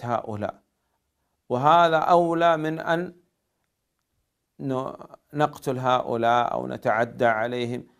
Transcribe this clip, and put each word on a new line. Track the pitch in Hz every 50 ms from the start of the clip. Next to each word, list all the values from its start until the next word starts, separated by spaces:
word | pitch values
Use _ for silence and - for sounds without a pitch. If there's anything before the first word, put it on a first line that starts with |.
هؤلاء، | - 120 120 110 - - 107 104 104 - - _ _ _ _ _ _ _ _ _ _ _ _ _ _ _ _ _ _ -
وهذا | 123 123 135 151 165 175 170 165 160
أولى | 156 - - 175 175 175 165 170 165 170 170 165
من | 156 156 156 160 160
أن | - 165 165 170 180 175 175 _ _ _ _ _ _ _ _ _ _ _ _ _ _ _ _ _ _ _ _ _ _ _ _ _ _ _ _ -
ن-، | 143 135 131 127 131 - - - - - - - _ _ -
نقتل | 147 151 147 147 - - 143 127 127
هؤلاء | 131 127 127 123 - - 120 113 113 117 120 120 120 -
أو | - 62 127
نتعدى | 127 127 - - 127 107 110 123 117 - - 123
عليهم، | 117 110 107 113 123 123 123 120 117 123 - - _ _ _